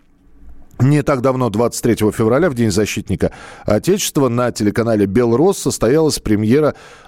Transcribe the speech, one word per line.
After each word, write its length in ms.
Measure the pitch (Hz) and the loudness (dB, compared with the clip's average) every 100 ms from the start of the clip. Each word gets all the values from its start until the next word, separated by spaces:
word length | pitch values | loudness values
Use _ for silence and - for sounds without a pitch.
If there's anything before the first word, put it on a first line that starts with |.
| _ _ _ - - - - - | _ _ _ -20 -20 -20 -20 0
Не 240 | 127 147 | 2 2
так 180 | 139 135 | 2 0
давно, 280 | 127 127 123 | 0 0 -2
двадцать 340 | 98 117 - | 0 -2 0
третьего 280 | 127 110 107 | 0 2 0
февраля, 380 | - 110 127 175 | 0 0 2 0
в 40 | |
День 180 | 120 113 | 0 -2
защитника 600 | 95 104 - - 90 87 - - - - | 0 -2 -4 -6 -2 -2 -4 -18 -12 -2
Отечества, 600 | 107 - 196 - - 131 | -2 0 -2 -2 0 0
на 240 | 117 123 | 0 -2
телеканале 540 | - 104 101 113 107 101 | -2 -2 0 0 0 2
"Белрос" 540 | 101 120 117 175 190 | 2 2 2 2 0
состоялась 600 | 143 - 113 151 160 - | -4 -2 0 2 0 -2
премьера 540 | - 104 107 135 147 - - - | -2 -2 2 2 2 -4 -14 -20